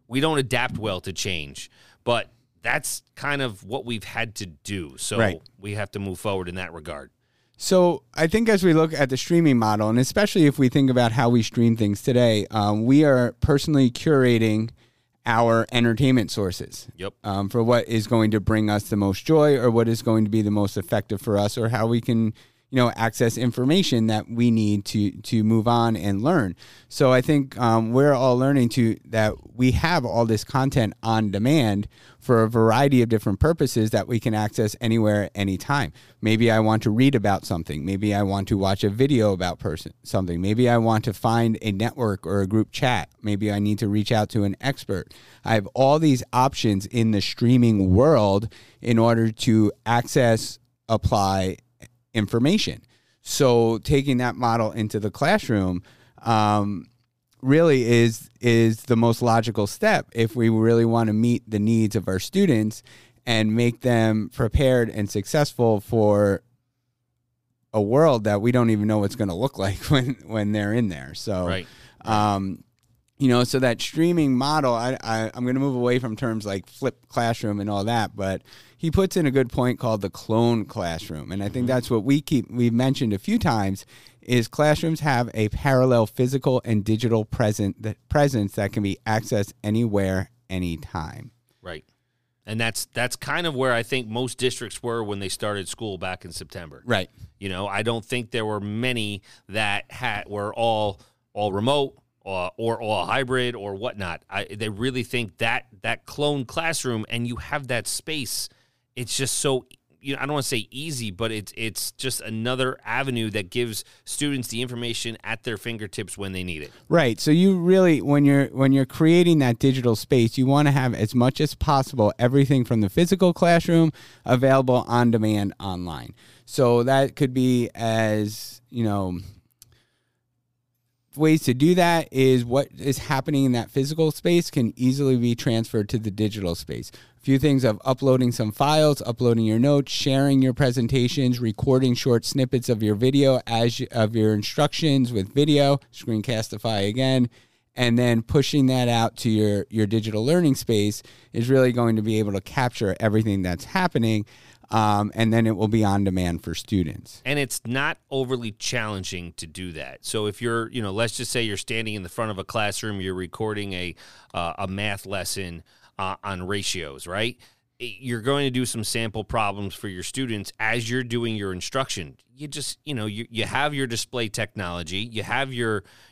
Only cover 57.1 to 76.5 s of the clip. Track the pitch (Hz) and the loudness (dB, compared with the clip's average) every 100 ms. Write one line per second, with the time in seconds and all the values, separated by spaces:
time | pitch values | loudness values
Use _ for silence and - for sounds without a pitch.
57.1 | _ _ _ 131 147 165 135 117 120 117 | _ _ _ 2 4 6 4 6 6 4
58.1 | 113 - _ 120 117 113 110 - 117 117 | 2 -12 _ 2 6 4 2 0 2 4
59.1 | 113 120 113 113 110 101 - 214 180 - | 2 2 2 2 -2 -4 0 0 0 -2
60.1 | 117 113 123 117 110 113 117 117 113 113 | -2 -2 2 2 4 4 4 4 2 2
61.1 | 107 120 120 - 107 104 113 110 104 92 | 2 2 0 -2 -2 2 2 2 0 -2
62.1 | 92 - 190 196 113 107 - - - _ | -4 -2 2 4 4 0 -4 -18 -20 _
63.1 | _ - 113 110 110 120 120 127 117 113 | _ -2 0 2 2 2 0 0 2 4
64.1 | 110 104 - 113 147 135 127 113 110 101 | 0 -4 -4 0 2 4 4 2 -2 -4
65.1 | 107 98 156 147 - 117 107 - 117 104 | -4 -2 -2 -2 0 2 2 0 2 4
66.1 | 101 104 98 - _ _ _ _ _ _ | 4 2 0 -6 _ _ _ _ _ _
67.1 | _ _ _ _ _ _ 110 104 131 160 | _ _ _ _ _ _ -2 2 4 4
68.1 | 120 107 104 117 123 117 107 107 107 101 | 2 0 0 2 2 2 2 2 0 0
69.1 | - 101 87 131 - 98 95 - 147 127 | -2 -4 -2 -4 -4 -4 -4 0 0 0
70.1 | 131 - 110 104 107 101 113 110 78 65 | -6 -6 -4 -2 -2 -2 -2 -2 -6 -12
71.1 | - - 92 90 92 85 - - _ - | -12 -6 -4 -2 -4 -8 -20 -20 _ -2
72.1 | 107 104 101 95 90 - _ _ _ _ | 2 2 0 -4 -8 -14 _ _ _ _
73.1 | _ 135 123 123 131 127 117 - 151 170 | _ 2 4 2 0 0 -2 -4 0 2
74.1 | 170 143 127 139 156 135 117 120 131 - | 2 2 2 2 0 2 0 -2 -6 -4
75.1 | 113 110 120 123 131 139 127 120 123 120 | -4 -4 -4 -4 -2 -2 0 0 0 -2
76.1 | 110 127 113 101 | -6 -4 -4 -6